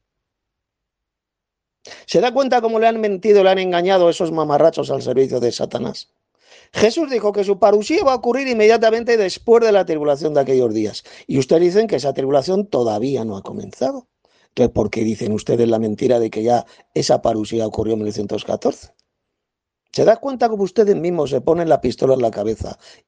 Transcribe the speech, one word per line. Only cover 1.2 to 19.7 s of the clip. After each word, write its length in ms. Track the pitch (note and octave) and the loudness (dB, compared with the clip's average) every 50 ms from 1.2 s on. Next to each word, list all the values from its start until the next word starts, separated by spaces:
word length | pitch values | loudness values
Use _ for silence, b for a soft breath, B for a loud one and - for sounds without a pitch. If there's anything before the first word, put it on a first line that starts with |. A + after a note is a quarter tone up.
| _ _ _ _ _ _ _ _ _ _ _ _ _ B B B B | _ _ _ _ _ _ _ _ _ _ _ _ _ B B B B
¿Se 160 | B - E3 | B 0 2
da 120 | A3 B3 A#3 | 2 2 0
cuenta 280 | C4+ C#4 B3+ C4 B3 | 0 0 2 0 0
cómo 180 | A3 A3+ A3+ A3 | 0 0 0 2
le 80 | A3+ | 2
han 140 | A3+ A3+ A3+ | 2 0 0
mentido, 420 | G#3+ G#3 G3+ F3+ F3+ A3 G#3 G3+ F#3+ | -2 -2 -4 -2 2 4 6 6 6
le 60 | F#3 | 6
han 100 | F#3+ F#3+ | 4 2
engañado 500 | F#3 F#3 F3+ F3 F3 F#3+ G3 F#3 F3 E3+ | 0 0 0 0 2 2 4 4 4 4
esos 220 | D#3+ - F#3 D#3+ | 2 0 -2 -2
mamarrachos 580 | E3 D#3+ D#3 D3+ D3 D3 D#3 E3 D#3+ - C#3 - | -2 -2 0 2 2 4 4 4 4 2 -4 -4
al 120 | C#3 C3 | -4 -6
servicio 380 | B2 B2 B2 C3 C3+ B2+ B2 B2 | -4 -2 0 0 0 0 0 -2
de 120 | A#2+ A#2+ | -2 -2
Satanás? 600 | - - - - - - - A3+ G3 - - _ _ _ _ _ _ b b b b b b b | -2 -4 -8 -6 -6 -6 -6 -6 -10 -12 -16 _ _ _ _ _ _ b b b b b b b
Jesús 380 | b - - A3+ A#3 E4+ D#4+ C4+ | b 0 2 2 2 0 -4 -2
dijo 240 | C4 A3 G#3 G#3 G3 | -2 -2 -2 -2 -2
que 100 | G3+ G3 | -2 -2
su 160 | G3 G3 F3+ | -2 0 4
parusía 440 | A#3 G3+ G#3 G#3 G#3 - D#4 A4 G4 | 4 4 4 4 2 0 0 0 2
va 80 | C4+ C4 | 0 0
a 40 | |
ocurrir 300 | A#3+ - A#3+ A#3+ C4+ C#4 | 0 -2 -2 -2 -2 -2
inmediatamente 680 | C4 A#3+ G#3+ G#3+ G#3+ A3+ A3+ A3+ A3+ A3 A#3 A#3 A#3 A#3+ | -2 0 4 4 4 4 4 4 2 0 0 0 0 0
después 440 | A3+ G3+ F3+ - - - A#3 A3+ A#3 A#3 | 0 0 -2 -4 -4 0 2 4 4 4
de 80 | A3 | 4
la 140 | G#3 G3 F3+ | 2 2 2
tribulación 480 | E3 D#3+ D3+ D3 D3 C#3+ C#3 E3+ D#3 D3 | 0 -2 -2 0 -2 -2 -2 -2 -2 0
de 80 | C#3+ | 0
aquellos 320 | C#3 C3 C3+ B2+ B2 A2+ G#2+ | 0 2 2 0 0 0 0
días. 300 | A2+ G#2+ G#2 G#2 - B B B B B | -2 -4 -4 -6 -10 B B B B B
Y 120 | B - C3+ | B -2 -2
ustedes 220 | C3 - F3 E3 | 0 2 2 4
dicen 260 | F3+ F3 F3 G#3 A3+ | 4 4 2 2 0
que 100 | G#3 E3+ | 0 -2
esa 160 | C3+ B2+ C#3 - | -2 -2 -2 -4
tribulación 540 | - C3+ C3+ C#3+ C#3 C3+ E3 F#3+ G3+ G#3 | -2 -2 0 0 0 0 0 -2 -2 -2
todavía 580 | G3+ - C3 A#2+ A2+ G#2 G#2 A#2+ C#3 C#3 A#2+ A2+ | -2 -2 -2 0 0 -2 -2 -4 -4 -4 -4 -4
no 100 | A2 G2 | -6 -8
ha 60 | G2 | -10
comenzado. 680 | - - G#2+ G#2+ G2+ G2+ - - - C4 C#4 C4 - _ _ _ _ _ _ _ _ _ | -12 -12 -12 -12 -12 -12 -8 -6 -6 -6 -6 -8 -14 _ _ _ _ _ _ _ _ _
Entonces, 240 | - - B2 A#2 - | -2 0 0 0 0
¿por 160 | - A2 G2+ | -2 -4 -2
qué 140 | - A#2 A2+ | -2 -4 -4
dicen 300 | A2 A2 - - G#2 G#2+ | -4 -4 -4 -6 -6 -6
ustedes 340 | G#2 - - B2 A#2+ A#2 | -6 -4 -2 0 0 2
la 120 | A#2 A2+ A2+ | 2 0 0
mentira 400 | A2+ G#2+ G#2+ G2+ - A#2+ B2 A#2 | -2 -4 -4 -2 0 0 2 0
de 100 | A2+ A2 | 0 -2
que 140 | - G#2+ A2 | -4 -4 -2
ya 220 | A#2 A#2+ A#2 - b b b b b - | 0 0 0 -2 b b b b b -6
esa 280 | D3+ C3+ - C#3 B2 | -4 0 0 0 0
parusía 460 | - B2 A2+ G#2+ G#2+ G#2+ A2+ A2+ A2 | 0 -2 -2 -2 -4 -4 -4 -4 -4
ocurrió 260 | A2 - - G#2+ A2 A2+ | -4 -4 -4 -4 -2 -2
en 60 | G#2+ | -4
mil 60 | G#2+ | -4
novecientos 400 | G#2 G#2 - G#2 G2 A2 G#2 - | -6 -6 -6 -6 -6 -6 -8 -6
catorce? 480 | - A2+ - - - - - - - _ _ _ _ _ _ _ _ _ _ _ _ _ _ _ _ | -6 -6 -4 -4 -4 -6 -6 -14 -20 _ _ _ _ _ _ _ _ _ _ _ _ _ _ _ _